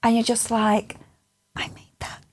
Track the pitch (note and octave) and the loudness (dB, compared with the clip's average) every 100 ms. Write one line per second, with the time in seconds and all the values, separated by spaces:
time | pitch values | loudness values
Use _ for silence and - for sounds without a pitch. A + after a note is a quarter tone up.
0 | A3+ A#3 A3+ A#3 - A3+ G#3+ G#3 - - | 4 2 2 -2 0 0 2 2 -2 -16
1 | - _ _ _ _ - - - - _ | -20 _ _ _ _ -12 -12 -12 -20 _
2 | - - _ | -16 -16 _